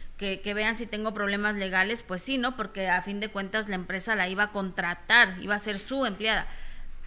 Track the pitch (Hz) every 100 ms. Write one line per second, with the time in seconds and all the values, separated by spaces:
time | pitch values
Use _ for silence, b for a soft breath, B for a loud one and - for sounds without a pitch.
0 | B - 202 190 202 208 214 226 226 214
1 | 214 214 202 202 208 202 190 185 190 233
2 | - 185 214 269 247 247 196 196 185 180
3 | 185 202 214 196 190 220 208 185 175 185
4 | 180 214 180 190 208 202 190 175 175 175
5 | - 226 220 185 190 208 208 196 - 269
6 | 254 185 214 202 - B B B B -